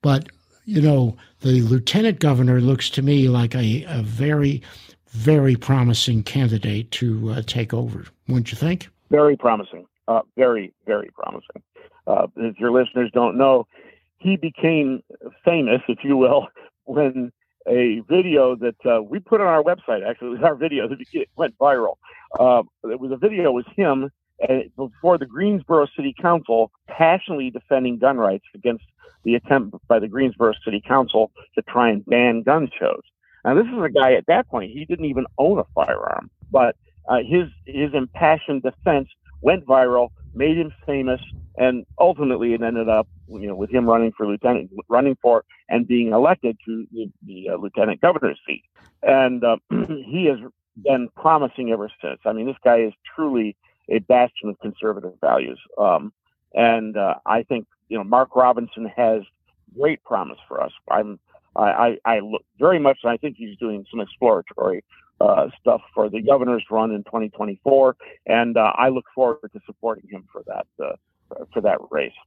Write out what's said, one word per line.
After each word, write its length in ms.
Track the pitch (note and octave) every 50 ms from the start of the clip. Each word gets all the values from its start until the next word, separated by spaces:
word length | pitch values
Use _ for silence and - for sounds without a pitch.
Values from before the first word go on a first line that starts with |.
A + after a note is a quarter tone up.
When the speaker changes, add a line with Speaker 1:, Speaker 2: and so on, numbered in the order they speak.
Speaker 1:
but, 260 | - D3 C3+ C#3 - - _ _ _ _ _ _ _
you 180 | A3 G#3+ D#3+
know, 340 | C#3+ D#3 C#3+ C3+ B2 A#2 A2+ - - _ _ _
the 180 | - C3 B2+ B2+
lieutenant 580 | A#2 A2 B2+ B2+ A#2 - - G3 A3 A3+ F#3+ -
governor 420 | - D3+ C3+ B2 B2+ B2 B2+ B2
looks 300 | A#2+ C3 C3+ B2 - -
to 120 | - -
me 260 | C3+ C#3 D3 C#3+ C3 B2+
like 260 | B2 B2 A#2+ A2+ A#2
a, 300 | B2+ A#2+ G#2+ A2 D3 -
a 180 | F3 D#3 B2
very 580 | G#2+ G#2+ A2+ A2 C#3 D3 D3+ D3+ C#3+ C#3 C#3+ B2+ - - - - - - _ _ _ _ -
very 420 | A2+ A2 C#3+ D#3 D3+ C3+ C3+ B2+
promising 680 | A#2 - - C3+ C3 B2 A#2+ A2+ - - - A#2 A2
candidate 680 | G2+ - - C#3 C3 A#2 A2+ G#2 - G#2 G#2 G#2 A2+ -
to, 400 | - - B2 A#2+ A2 A2 A2+ A2
uh, 120 | A2 B2
take 300 | A2+ - - A#2+ A2+ A2
over, 320 | - A2+ A#2+ A#2 - - - - _ _ _ -
wouldn't 220 | B2+ B2+ A2+ -
you 60 | A#2
think? 320 | - D3 E3 F3+ F3+ - - _ _ _ _
Speaker 2:
Very 260 | D3+ D3 D3+ D3 C#3+
promising. 500 | - - A#2+ A2+ G#2+ G2 - - F2+ F2+ _ _ _ _ -
Uh, 120 | A2+ A2 - _ _
very, 380 | A#2+ C3 B2+ A#2 A2 F#2+ F#2+ _ _ _
very 240 | G#2+ G#2+ G#2 - G1+ _
promising. 480 | - G1+ G1+ - - _ - - - _ _ _ - - - _ _ _
Uh, 200 | - G2 G2 F#2 F#2+ _
if 220 | - A2+ A#2 G2+ -
your 120 | A2 A#2+
listeners 400 | A#2+ B2+ B2+ - - B2 B2 G#2+ -
don't 240 | B2 A#2+ A#2 F2 B2
know, 280 | C#3 C3+ C3 B2 A2 _ _ - - - _ _ _ _ _ _
he 180 | - F#3 G3
became 680 | E3 D3+ D#3+ - - - D#3+ E3 D#3 C#3+ C3 C3 - _ _ - - - B2 _ _ _
famous, 360 | F3 E3+ E3 C#3 A2+ A#2 C3 - -
if 120 | A#2+ -
you 140 | - C#3 C#3+
will, 320 | C3 C3 B2 A#2 A2+ G2+ - _ - - _ _ _ _
when 480 | - - D3 D3 C3+ B2+ C3 B2 B2 _ _ _ _ _ _ _
a 340 | - A#2+ B2 B2 A#2+ G#2+ A2+ A2 -
video 480 | D#3 F#3 F3+ F#3 D3+ D3 C3 B2+ B2+
that, 180 | A2+ A#2 A#2+ A2 _ -
uh, 180 | B2+ A#2 A2+
we 160 | G#2+ G2+ C3+ G3+
put 200 | F3+ - A3+ G#3+
on 60 | G3+
our 160 | F3+ E3 D#3
website, 440 | D3+ E3 F3+ E3+ _ - A2+ G2+ F#2+
actually, 220 | A2 A#2+ _ B2 B2
it 100 | A#2+ A#2
was 20 |
our 120 | C3+ E3 D3+
video 340 | B2 D3 E3 C#3+ C3 A#2 A2+
that 100 | C3+ - C3 _ -
<laughs> 220 | D#3 - _ _
went 200 | - E3 B2+ - _
viral. 360 | C3+ C#3+ C3+ B2 A2+ F#2+ - _ _ - - - - _ - -
Uh, 240 | B2 B2+ B2 A#2 G#2+ _ _ _ -
it 160 | A2+ A2+ C3
was 120 | B2+ C3
a 40 | C3+
video 360 | B2 E3+ G#3+ G#3+ F#3 F3 C#3+
with 140 | B2 B2 B2 - -
him, 340 | - G3 D#3+ C#3 C3+ C3+ C#3+ _ _ _ _ _ - -
uh, 80 | C3 C3 B2+ - - _
before 400 | - C3+ B2 _ _ - F3 F3
the 100 | D#3+ C#3
Greensboro 600 | B2 G#2+ D3 F#3+ G#3 G#3 F#3 C#3 - E3+ D#3 C#3+ C#3 _
City 160 | - C#3+ C#3 C3 -
Council, 520 | - F#3 F3 E3 - - A#2 A2+ A2+ - _ _ _ -
passionately 640 | - - E3 D#3+ F3 F#3+ - - F3 C#3+ C3 B2+
defending 480 | A2 A#2+ _ _ C#3+ C3 B2+ B2 A#2+ A2
gun 200 | A#2+ C3+ C#3 B2
rights 260 | A2 G2 F#2+ G2+ _ _ _
against 300 | G2+ - B2 A#2 A2+ - _ _ _ _ - _ _
the 140 | _ A2+ A#2+
attempt 400 | A#2+ _ - C#3+ C#3 A2 G#2 G2+ F#2+ _
by 120 | _ A#2 A2+
the 100 | G2+ A2
Greensboro 440 | G2 C3 C3+ B2+ G#2+ - A#2 A2+ G#2+ - -
City 180 | A2+ G2+ G#2 _
Council 440 | - B2+ C3+ B2+ A2 - A2 A2 - _ - - _ _
to 80 | -
try 260 | - - - B2 A#2+ A2+
and 160 | G#2+ G2+ G2
ban 380 | - B2 A#2+ B2 B2 A#2 A#2
gun 260 | G#2+ B2 D3+ D#3+ D3 A#2+ - -
shows. 220 | - - - - _ _ _ _ _ _ _ _ _
Now, 100 | - C3
this 120 | F3 A#3
is 160 | A#3 B3+ A#3
a 80 | E3+ D3
guy 240 | B2 C#3+ C3 C3 B2+
at 120 | F#2 -
that 220 | - E3 A3+ A#3+ _
point, 220 | - A#2 F#2+ G#2+
he 140 | A2+ C#3+ D#3
didn't 200 | D#3 F3 E3 D#3+
even 220 | D3 C3 C3 B2 - - -
own 200 | C#3 E3+ G3+ D#3
a 60 | - _ -
firearm, 560 | E2 D2 - A#1+ G1+ G1+ - - - - - _ _ - -
but, 260 | - C3 B2 A#2 - _ _ _ _ _ _ -
uh, 100 | A#2+ B2+ C3+
his, 240 | A2+ D#3+ F3+ F3 D3+ - - -
his 260 | - C3+ C#3 D3 D3
impassioned 720 | C3+ D3 B2+ B2 - - E3+ D3+ D#3+ D3+ - - D3 C3+
defense 460 | B2+ C3 - _ - F#3 D3+ - C4+ - _ _ _ - - -
went 240 | - C#3+ F3+ F#3 C#3+
viral, 420 | B2+ C3 C3 B2+ B2 B2 B2 A#2+ A#2+ - _ - - -
made 220 | A2+ C3+ D#3 D#3+
him 160 | E3+ E3 D3+ - _ -
famous, 340 | - C#3+ C#3 C3 C3 B2+ B2+ - - - - - - _ -
and 260 | B2+ B2+ B2+ A#2+ - _ - -
ultimately 560 | E3 F3+ F3+ - D3 C3 B2+ E2+ A#2 A#2+ A#2
it 80 | A2+
ended 260 | A#2+ A#2+ A#2 A#2 A2+ A2
up, 180 | A2 G#2+ G#2+ _ - - - -
you 180 | G#2+ G2+ G#2
know, 80 | G2+ F#2+
with 160 | F#2+ G2+ -
him 160 | A#2+ B2+ A#2+
running 260 | A#2 A2+ A2+ A#2 A2+ -
for 100 | - A2+
lieutenant, 440 | G#2 G2+ G#2 - B2 B2 F2 D#2 F#2 F#2+ G2+ - _
running 280 | A#2 A#2+ C3+ C#3 C3 _
for 240 | - A#2+ A#2 A2 - _ - _ _ -
and 180 | - A#2 A#2+
being 260 | - B2 A#2+ A#2 A2+
elected 440 | A2 A2+ C3+ D#3+ F#3 - - A#2+ A2 _ _
to 220 | A2+ A2+ A2+ A2+ _
the, 180 | A#2 A2+ A2 G2 _ _ -
the, 240 | G2+ F#2+ F#2 F#2+ F#2
uh, 60 | F#2
lieutenant 440 | F2+ G2 G2 - - G#2 A2 F#2 -
governor's 400 | - E3+ F3+ D#3 - F#2 C#2+ _ _
seat. 180 | - C#2 G1+ _ _ _ _ _ _ _ _
And, 420 | - - C3+ C3+ C3 B2+ B2+ A#2+ A#2
uh, 120 | A#2 A2+ A2 _ _
<clears throat> 0 |
he 540 | - - - - D#3+ C#3 C3 G#2 C3+ F3+ F3+
has 140 | D3+ C3+ A2 A#2 C3 _ _ _ _ _ A2+
been 280 | G2 C#3+ C3+ B2+ B2 A2+ _
promising 560 | - - D#3+ D#3+ D3+ C#3+ B2 - - B2+ A#2
ever 200 | A2+ G#2 G#2 G#2+ - _
since. 180 | - D2+ C2+ - _
I 80 | G#2+
mean, 140 | A2 A2 A2+
this 100 | C3+ C3 _ _
guy 160 | B2+ A#2 A#2
is 140 | A2+ G#2+ - _ _ - -
truly 420 | - D#3+ D3 C3 A#2+ A2 G#2+ G2 _ _ _ _ _ _ -
a 80 | - A2
bastion 500 | F#2+ - G#2 G#2+ B2 B2 _ - G#2 G#2
of 100 | G2+ _
conservative 520 | - G#2+ G2 - - A2 G#2 G2 - F#2 F2+ _
values. 400 | - C#2 A#1+ C2+ C2 B1+ B1+ - _ _ _
Um, 380 | - G#2 G2 F2 D2+ C#2+ G#2+ _ _ _ _ _ _ _ _ -
and, 420 | - A#2 A#2 A#2 A2+ A2 G#2+ G#2
uh, 200 | G#2 G2 F#2 D#2+ C#2 _
I 160 | - G#2+ A#2
think, 240 | A2+ _ C3+ A#2 A2 _ _ _ _ _
you 80 | A2 A2
know, 60 | G2
Mark 300 | G2 A#2+ B2+ C3 - -
Robinson 520 | B2+ B2+ B2 B2 A#2 A#2+ A2 - A2 A2+ G#2 -
has 240 | - A#2+ A2+ A2+ G#2+ G2 _ _ _ _ _ _ _ _ _ _ A#2
great 240 | C#3 D#3 D#3 - _
promise 340 | - A#2+ G2 F2 C2 A#1 _ _ _
for 140 | C2+ C2+
us. 100 | C2+ - - _ _ -
I'm, 300 | C2+ G2 G#2+ G#2 G2+ - _ _ _ - _ _ _
I, 440 | - G#2+ G2+ - - A#2+ A#2+ A2 - _
I, 120 | A2+ A#2
I 20 | G#2+
look 240 | G2+ G#2+ G#2+ - _ _ _ _
very 220 | C3+ E3+ F#3 E3
much, 200 | C#3+ C#3 C3+ - -
I 120 | A#2+ A#2
think 200 | A2 - D3 A#2
he's 200 | A2 A#2 G#2+ G2+ _
doing 260 | B2 A2+ G#2+ G2+ G2 _
some 100 | - A2+
exploratory, 800 | G2+ - - _ C3 A#2+ A2 F2+ - - - - - G2 F2+ F#2 _ _ _ _ _ _ _ _
uh, 280 | - G2+ G2 F2+ C#2 - - _
stuff 200 | _ B2+ A#2 A2+ - - _
for 140 | A2+ G#2+ G#2+
the 120 | G2 A2
governor's 440 | G#2 B2 C#3 C3+ B2 B2 A#2+ A2 G#2 _
run 200 | G#2+ A2 A2 A2+
in 140 | G#2+ G#2 G#2
twenty 240 | - - A#2 A2 G#2+
twenty-four, 680 | _ - G#2+ G#2 G2 _ _ C#3+ C#3 C3+ C3+ C3 B2+ _ - - - _ _
and, 300 | - A2 A#2 A#2 A#2 A#2
uh, 160 | A#2 A2 G#2 -
I 120 | - B2 C3
look 160 | C3 B2+ - _ _
forward 340 | C3 C3 A#2+ A2+ - - G#2
to 80 | _ G#2 _
supporting 440 | - G#2 _ - A2+ A2 G2+ _ _
him 160 | G2+ G2 F2 _
for 100 | _ - - -
that, 180 | - - - _ _ - C#2+
uh, 120 | C#2 - _ _ _ _ _ _ _ - - - _
for 80 | - B2
that 180 | G2+ G#2 F#2 - - -
race. 200 | D2+ D2+ C#2 - _ - _